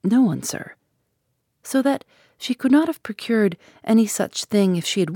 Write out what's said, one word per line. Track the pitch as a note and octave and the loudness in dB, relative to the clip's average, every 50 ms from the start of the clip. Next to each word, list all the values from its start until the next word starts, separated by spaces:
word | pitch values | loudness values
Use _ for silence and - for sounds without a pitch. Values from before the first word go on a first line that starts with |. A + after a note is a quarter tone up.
"No | - G3 A3+ B3+ C4 | 0 2 4 4 4
one, | F#3+ D3 C3 | 2 0 -4
sir." | - - - - - - - _ _ _ _ _ _ _ _ _ _ _ _ _ _ _ _ _ _ | -6 -8 -10 -10 -12 -14 -20 _ _ _ _ _ _ _ _ _ _ _ _ _ _ _ _ _ _
"So | - - C4+ | -2 -2 0
that | B3 C#4 C#4 - - _ _ _ _ _ _ | 0 0 -2 -2 -8 _ _ _ _ _ _
she | _ - - B3 | _ -8 -8 -6
could | _ - B3+ | _ 0 2
not | C4 D4 D#4+ | 4 4 4
have | E4 D#4 - _ | 2 -4 -8 _
procured | - G#3 - - - A#3 A3 G#3 G3 E3+ _ _ - _ _ - | -14 -12 -12 -4 -2 2 2 2 2 0 _ _ -20 _ _ -2
any | - A3 A3+ A3+ | 2 4 4 4
such | G3+ - - G3 - - - - | 2 0 -4 -4 -4 -4 -10 -8
thing | _ - G#3 G3 F#3+ F3+ | _ 0 2 2 2 0
if | E3+ E3 | -2 -4
she | - - G3+ | -4 -2 -2
had | F3+ D#3 E3 | -2 -2 0